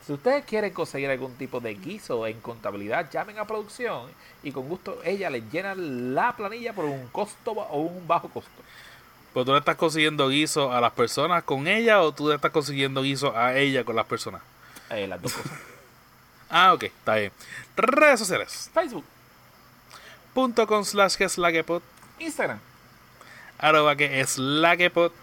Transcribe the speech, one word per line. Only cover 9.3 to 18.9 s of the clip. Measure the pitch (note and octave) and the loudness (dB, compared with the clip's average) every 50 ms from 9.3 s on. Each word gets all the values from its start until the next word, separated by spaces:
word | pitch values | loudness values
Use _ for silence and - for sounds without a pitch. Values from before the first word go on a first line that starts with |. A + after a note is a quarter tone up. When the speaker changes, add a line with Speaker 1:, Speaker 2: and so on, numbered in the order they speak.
| - | -4
Speaker 2:
¿Pero | C3 B2+ | -2 0
tú | B2+ | 2
le | C3+ C#3+ | 2 2
estás | C#3 - D#3+ | 4 2 0
consiguiendo | - F3+ E3 D3+ D#3+ D3+ D#3 D#3 D3 C#3 C3 | 2 0 0 2 2 2 2 4 2 2 2
guiso | C3 D3 D3+ D3+ - D#3 C#3+ C3 B2 | 4 2 2 2 0 0 0 2 2
a | B2 | 2
las | A#2+ A#2 - | 2 2 2
personas | - B2 A2+ - - C#3 E3 F3+ E3+ - | 2 0 0 2 0 0 2 2 0 0
con | - D3 C3+ C#3 E3 | 0 -2 -2 0 0
ella | G3 A3 A#3 A#3 G#3+ G3+ | 0 2 4 6 6 6
o | F3 D3+ | 6 4
tú | C#3+ - C#3+ D3+ | 2 0 0 0
le | D3+ | 0
estás | D3 - D#3+ | 2 0 0
consiguiendo | - E3 D3 C3 D3 C#3 C#3 C#3 C3+ C3+ C3+ | 0 0 -2 0 -2 -2 -2 0 0 -2 -2
guiso | C3+ C#3 C3 C3+ C#3 A2 A2+ | -2 -2 0 -2 -2 0 2
a | A#2+ B2+ B2+ | 0 2 4
ella | C3+ C#3 C#3 C3+ B2+ A#2 | 2 2 2 2 0 0
con | A#2 A2+ | 0 -2
las | A2+ G#2+ - | -2 -2 -2
personas? | - A2+ - A2+ F#2+ F#2+ - - _ - - - - - - - | -4 -6 -6 -8 -12 -12 -18 -20 _ -20 -20 -20 -20 -20 -14 -10
Speaker 1:
Eh, | A#2 G#2+ G2 F#2+ | -6 -6 -6 -6
las | F2+ F2 | -6 -6
dos | F2 C3 - | -6 -6 -8
cosas. | - - - D#3 | -6 -10 -12 -12
Speaker 2:
<laughs> | C#3+ - - - - - - _ _ _ _ _ _ _ _ _ - - - | -14 -18 -20 -20 -20 -20 -20 _ _ _ _ _ _ _ _ _ -20 -18 -2
Ah, | - E3 F3+ F#3 F3 | 2 6 6 6 6
ok, | C#3+ A#2 | 4 2
está | G2 - _ - - A2 A2 | -6 -8 _ -2 0 2 2
bien. | G#2 G2 - _ - - - - - - - - | 0 -2 -6 _ -20 -18 -16 -16 -16 -12 -4 0
Redes | - A3 C4 C#4+ D4+ D4+ C#4 G#3+ | 0 2 4 6 6 6 6 4
sociales. | A3 F3 F3+ A#2 G2+ - - - - - - | 2 -2 -2 -2 -2 -4 -8 -12 -12 -4 -2
Speaker 1:
Facebook. | D#4+ F#4 D4+ | -2 -2 -2